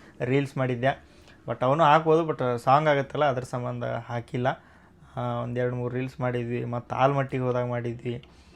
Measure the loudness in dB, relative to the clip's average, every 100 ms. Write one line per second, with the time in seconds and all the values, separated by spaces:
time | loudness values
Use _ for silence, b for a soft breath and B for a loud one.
0 | B -6 0 0 0 -2 -2 0 0 -2
1 | B B B B -10 -2 0 4 6 6
2 | 6 2 2 -2 -2 0 4 4 6 2
3 | 0 0 0 0 -4 -6 -6 -6 -6 -6
4 | -6 -8 -6 -2 -2 -2 b b b -20
5 | -14 -8 -6 -4 -4 -2 -2 -2 -4 -4
6 | -6 -4 -4 -4 -4 -4 -4 -8 -6 2
7 | 2 2 -2 -2 -2 -2 -2 -4 -6 -8
8 | -8 -8 b b b